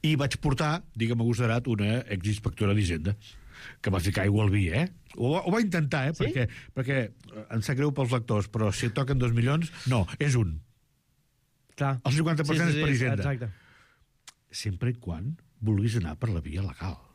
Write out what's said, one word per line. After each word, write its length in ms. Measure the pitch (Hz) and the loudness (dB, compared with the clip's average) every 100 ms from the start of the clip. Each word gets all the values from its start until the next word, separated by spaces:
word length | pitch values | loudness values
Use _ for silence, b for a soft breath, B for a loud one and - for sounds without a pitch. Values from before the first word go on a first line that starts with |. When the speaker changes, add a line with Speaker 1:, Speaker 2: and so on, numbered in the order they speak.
Speaker 1:
I 80 | 156 151 | 2 2
vaig 200 | 143 - | 0 0
portar, 460 | 151 135 156 165 - | 0 0 0 -2 -6
diguem, 260 | - 113 120 | -4 0 2
agosarat, 440 | 117 117 117 117 120 | 2 2 2 0 0
una 320 | 107 104 117 | 0 2 0
exinspectora 760 | - 98 92 104 - - 104 104 | -2 -4 -2 -2 -2 0 2 4
d'Hisenda, 400 | 92 82 80 104 B B B B B B | 2 0 -2 -4 B B B B B B
que 80 | - | -2
va 100 | 92 | 0
ficar 240 | 90 95 | 0 2
aigua 200 | 98 104 | 2 4
al 80 | 107 | 4
vi, 160 | 101 90 | 4 2
eh? 220 | 92 180 - - - | 2 -2 -4 -20 -4
Ho 140 | 123 | 0
va, 80 | 170 | 0
ho 100 | 180 | 0
va 100 | 214 | 2
intentar, 420 | 214 170 147 156 135 | 2 0 0 0 -2
eh? 40 | |
Speaker 2:
Sí? 100 | 165 | 0
Speaker 1:
Perquè, 240 | 214 143 120 B B - | 0 0 -2 B B -6
perquè, 240 | 127 135 110 - - | -2 0 -2 -8 -20
eh, 120 | 107 107 | -18 -4
em 140 | 113 | -4
sap 120 | 104 131 | -2 0
greu 140 | 147 | 0
pels 200 | 139 127 | 0 0
lectors, 340 | 123 110 107 98 | 0 0 0 0
però 220 | 117 107 | 0 0
si 180 | - 120 | 0 -2
toquen 240 | 135 131 139 | -2 0 2
dos 160 | 123 | 2
milions, 380 | 117 120 151 170 B - | 2 2 2 -2 B 0
no, 180 | 123 90 - | 2 0 0
és 160 | 147 123 | 2 2
un. 240 | 98 78 - _ _ _ _ _ _ _ _ _ _ - | 2 -2 -10 _ _ _ _ _ _ _ _ _ _ -4
Speaker 2:
Clar. 200 | 139 135 131 | -2 0 0
Speaker 1:
El 80 | |
cinquanta 300 | 143 165 156 156 | 0 2 0 2
per 120 | 160 | 2
cent 120 | 170 | 2
Speaker 2:
Sí, 40 | |
sí, 60 | 151 | 2
Speaker 1:
és 60 | 151 | 2
per 80 | |
Speaker 2:
sí, 20 | 131 | 2
Speaker 1:
Hisenda. 280 | 127 104 | 2 0
Speaker 2:
exacte. 260 | 135 131 120 B B B B B _ _ - _ _ | -2 -2 -6 B B B B B _ _ -20 _ _
Speaker 1:
Sempre 400 | - 107 90 120 | -10 -8 -2 -2
i 20 | |
quan 400 | 120 - 82 107 165 _ _ | -2 -6 -6 -6 -8 _ _
vulguis 380 | 107 101 113 110 | 0 2 2 0
anar 160 | 85 76 | -4 -4
per 140 | 117 | -2
la 120 | 85 | -2
via 200 | 73 78 | -4 -6
legal. 380 | 98 - 90 - - | -6 -6 -8 -10 -16